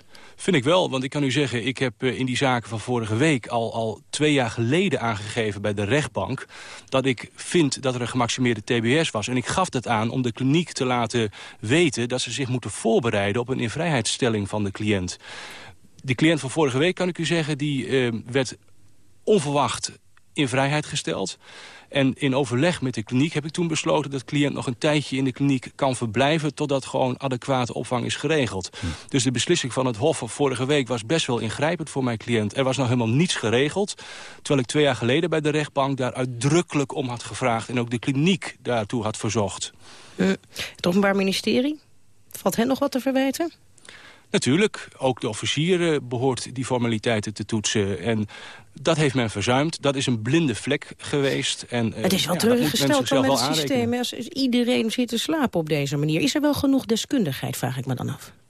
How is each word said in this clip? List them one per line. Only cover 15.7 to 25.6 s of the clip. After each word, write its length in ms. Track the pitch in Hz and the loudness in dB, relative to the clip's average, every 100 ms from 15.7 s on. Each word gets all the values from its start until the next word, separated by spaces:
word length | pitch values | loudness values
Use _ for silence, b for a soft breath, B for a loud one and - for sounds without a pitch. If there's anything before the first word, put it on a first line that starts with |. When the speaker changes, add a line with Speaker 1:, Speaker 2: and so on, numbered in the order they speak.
| B - - | B -20 -12
Speaker 1:
Die 120 | 131 | -6
cliënt 260 | 123 156 160 | 2 2 2
van 100 | 135 | -2
vorige 280 | 160 143 127 | 0 2 2
week, 160 | 170 | 0
kan 140 | 180 185 | 0 -4
ik 100 | 170 | -2
u 80 | 160 | 0
zeggen, 320 | 170 151 143 | 0 0 -2
die, 280 | 147 139 - | 0 -2 0
eh, 260 | 131 123 110 110 | 2 2 -2 -2
werd 260 | 131 127 - - - - - - - | -2 -2 -6 -20 -20 -20 -20 -20 -6
onverwacht 680 | - 208 143 143 127 - - - _ - _ | 4 4 4 2 0 -2 -8 -12 _ -20 _
in 160 | - 135 | -2 0
vrijheid 380 | 131 139 151 - | 2 2 0 -2
gesteld. 520 | 147 - 165 190 - B B B B B | -6 -4 -4 -4 -8 B B B B B
En 260 | 143 135 | 2 2
in 200 | - 139 | 2 0
overleg 480 | 127 143 123 175 165 | 2 2 2 2 2
met 120 | 127 | -4
de 80 | 127 | -4
kliniek 300 | - 127 160 | -2 2 2
heb 120 | 151 | 0
ik 60 | 156 | -4
toen 180 | 175 170 | -2 -2
besloten... 420 | 156 160 156 139 | 0 0 0 0
dat 100 | 135 | -8
de 60 | - | -2
cliënt 280 | 147 143 | 0 2
nog 120 | 127 127 | 0 -4
een 120 | 120 | 0
tijdje 380 | 156 147 135 131 | 2 2 0 -2
in 80 | |
de 80 | 135 | -2
kliniek 380 | - 139 131 | 2 2 2